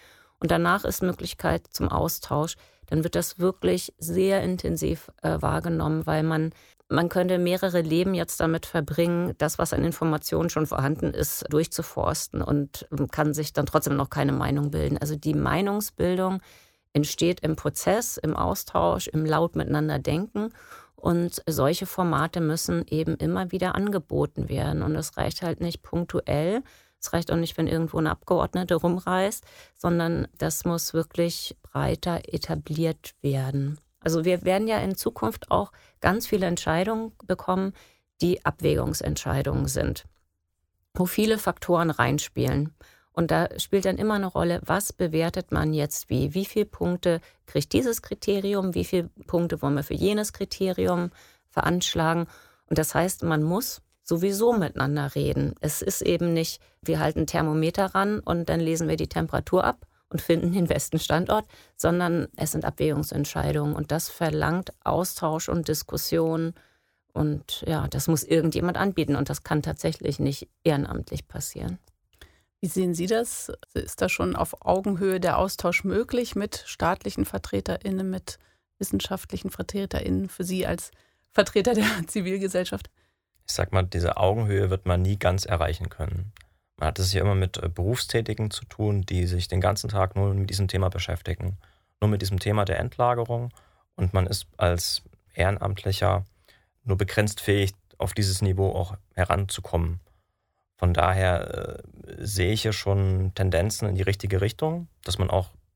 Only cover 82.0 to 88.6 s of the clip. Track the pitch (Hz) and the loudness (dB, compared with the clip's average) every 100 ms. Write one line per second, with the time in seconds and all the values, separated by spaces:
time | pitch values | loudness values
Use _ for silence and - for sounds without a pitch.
82 | 160 214 180 196 190 185 180 196 - _ | -4 -4 -4 -2 -2 -2 -4 -6 -10 _
83 | _ _ _ _ - - 92 98 92 87 | _ _ _ _ -6 -2 0 2 0 0
84 | 87 - 95 110 107 101 98 95 92 90 | 0 2 2 4 2 2 2 0 2 2
85 | 92 104 90 92 - 85 76 80 85 - | 2 2 2 2 0 0 0 -2 -6 -6
86 | 76 87 95 - - _ _ - 76 85 | -6 -4 -6 -12 -20 _ _ -4 -2 0
87 | 92 92 101 95 90 - 90 85 95 127 | 0 2 2 2 0 -2 -4 -2 0 -2
88 | - 120 110 107 107 - | 0 -2 0 -2 -4 -4